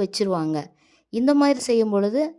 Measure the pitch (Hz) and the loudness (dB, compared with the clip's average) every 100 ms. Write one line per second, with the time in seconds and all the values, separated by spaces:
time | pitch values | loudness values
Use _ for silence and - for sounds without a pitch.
0 | 196 - 196 180 156 151 - _ _ _ | -4 -2 -2 -2 -2 -4 -8 _ _ _
1 | _ 226 262 285 285 269 - 233 220 202 | _ -2 2 4 2 0 0 0 2 0
2 | 208 254 311 | 0 0 -4